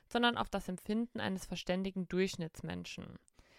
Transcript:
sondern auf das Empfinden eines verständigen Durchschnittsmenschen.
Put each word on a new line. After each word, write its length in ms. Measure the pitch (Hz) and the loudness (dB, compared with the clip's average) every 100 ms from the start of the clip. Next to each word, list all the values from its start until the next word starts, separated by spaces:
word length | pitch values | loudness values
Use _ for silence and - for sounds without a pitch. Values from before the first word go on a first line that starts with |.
| - | -2
sondern 320 | 240 240 240 | 4 4 4
auf 100 | - | 0
das 220 | 202 - | -2 -2
Empfinden 500 | 180 - 214 233 220 | -4 0 0 0 0
eines 240 | 214 190 | 0 0
verständigen 640 | - 175 - 185 190 190 180 | -4 -4 0 0 0 -2 0
Durchschnittsmenschen. 960 | 180 190 - 160 - 160 180 175 - - - _ - - | 2 2 0 -6 -6 -6 -6 -8 -10 -12 -14 _ -20 -20